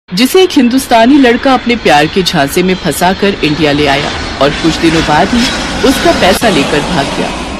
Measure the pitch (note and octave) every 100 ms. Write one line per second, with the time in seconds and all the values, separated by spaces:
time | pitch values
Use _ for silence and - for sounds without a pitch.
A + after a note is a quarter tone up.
0 | - F#3 B3+ F#4+ F#4 D4 A#3+ C4 - A#3
1 | A#3 C#4+ B3 A#3+ C4+ B3+ A#3 A#3 F#3 D3
2 | D#3 G3+ F3 E3 C#3 F#3 F#3 F3+ E3+ -
3 | F3+ F#3+ G3+ G3 D3+ D3+ D3 D3 D3 C#3
4 | C3+ - - - C#3 - E3 D3+ E3 D#3+
5 | D#3 D3+ E3+ B2 C4 - - - B3 -
6 | E4+ - F#3 F#3+ A#3 D#3 C3+ D3 D3 C#3
7 | C#3 - - - - -